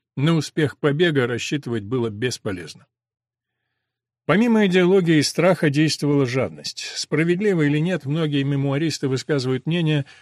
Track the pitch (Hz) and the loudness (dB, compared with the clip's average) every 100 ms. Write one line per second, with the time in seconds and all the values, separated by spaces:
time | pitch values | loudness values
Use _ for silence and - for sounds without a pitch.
0 | _ - 151 165 - - 147 - 151 143 | _ -2 0 0 0 -2 -2 0 -2 2
1 | 175 139 120 117 - 151 131 117 101 127 | 2 2 0 -2 -4 -6 -4 -6 -4 -4
2 | 113 104 123 - 110 92 80 - _ _ | -4 -4 -6 -6 -8 -8 -12 -20 _ _
3 | _ _ _ _ _ _ _ _ _ _ | _ _ _ _ _ _ _ _ _ _
4 | _ _ - 180 240 220 202 185 175 196 | _ _ 0 2 4 4 4 4 4 4
5 | 170 156 131 - 175 180 156 139 156 - | 4 2 2 0 0 2 0 2 0 0
6 | 147 143 127 127 101 76 - - - - | 0 0 0 -2 -4 -6 -14 -12 -12 -10
7 | - 151 165 175 208 175 147 151 170 170 | -4 0 0 0 0 2 2 2 0 -2
8 | 131 156 160 143 139 139 139 139 165 - | -2 -2 0 0 0 0 0 0 -2 -2
9 | 135 131 - 143 127 131 156 175 156 151 | -2 -2 -2 -2 0 -2 -2 0 2 0
10 | - - | -2 -10